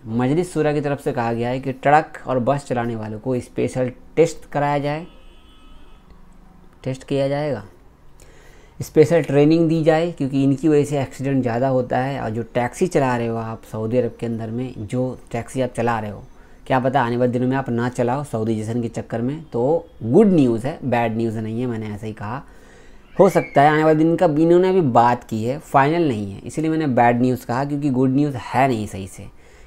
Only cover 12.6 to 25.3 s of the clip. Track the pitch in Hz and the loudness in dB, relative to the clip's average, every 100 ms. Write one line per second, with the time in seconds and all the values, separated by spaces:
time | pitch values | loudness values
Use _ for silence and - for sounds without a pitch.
12.6 | 123 - 180 165 131 123 117 113 113 113 | -4 -2 0 0 0 0 -2 -4 -8 -10
13.6 | - 110 110 123 120 - 117 113 113 117 | -10 -6 -2 0 -2 -4 -6 -6 -6 -8
14.6 | 127 - 104 123 127 120 - 120 113 131 | -8 -10 -8 -4 -4 -6 -10 -10 -8 -4
15.6 | 123 - 117 113 107 104 123 - - - | -4 -2 -2 -2 -6 -12 -16 -20 -20 -20
16.6 | - 131 127 131 117 120 123 123 127 131 | -2 0 2 0 0 0 0 0 0 -2
17.6 | 131 117 123 123 120 131 143 113 110 110 | -2 -2 -2 -2 -2 -2 -4 -4 -2 -2
18.6 | 107 117 113 113 110 113 120 156 156 117 | -4 -4 -4 -8 -8 -6 -4 -6 -8 -2
19.6 | 127 247 - - 113 156 220 175 127 117 | 0 0 -4 -10 2 6 6 6 4 2
20.6 | 135 165 135 120 120 110 117 110 110 113 | -4 -6 -2 0 0 0 -2 -4 -6 -4
21.6 | 127 110 107 104 110 104 104 127 - - | -4 -6 -8 -8 -10 -10 -10 -10 -12 -20
22.6 | - - - - - - 190 175 131 143 | -20 -20 -20 -20 -14 2 4 4 2 4
23.6 | 147 151 156 156 165 165 180 147 165 175 | 6 6 4 4 4 4 2 4 6 6
24.6 | 185 190 147 117 120 123 - | 6 4 4 4 4 2 -4